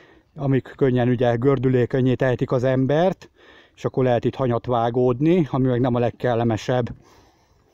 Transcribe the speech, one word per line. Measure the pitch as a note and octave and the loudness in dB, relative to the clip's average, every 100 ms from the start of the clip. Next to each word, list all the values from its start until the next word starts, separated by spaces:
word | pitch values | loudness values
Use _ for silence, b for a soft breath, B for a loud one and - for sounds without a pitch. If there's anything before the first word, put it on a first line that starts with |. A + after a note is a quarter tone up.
| B B B - | B B B -8
amik | C#3+ C3 - - | -2 -2 -2 -2
könnyen | C3+ B2 A#2+ | 0 2 2
ugye | A#2+ A#2+ A#2 | 2 2 2
gördülékenyé | C#3 C3+ C3 B2 A#2 C3+ B2+ | 2 2 2 2 0 0 0
tehetik | A#2+ C3 A#2+ C3+ | 0 0 -2 -2
az | C3 | 0
embert, | C3 C3 C3 D3 F#3 - - _ b b b | 0 0 0 2 0 -2 -12 _ b b b
és | b | b
akkor | B2+ - | -6 0
lehet | B2+ A#2 | 2 2
itt | A#2+ | 0
hanyat | - C3 A#2 - | -2 -2 -2 -2
vágódni, | B2 A#2+ B2 B2+ B2 D#3 F3+ C#3+ | -2 0 0 0 2 2 2 0
ami | C3+ C3 | 0 0
meg | A#2+ | 0
nem | B2+ | 0
a | A#2+ | 0
legkellemesebb. | A#2+ - B2 A#2 A#2 G#2+ - B2+ A2+ - b b b b b b b | -2 -2 -2 0 0 -2 -2 -2 -4 -8 b b b b b b b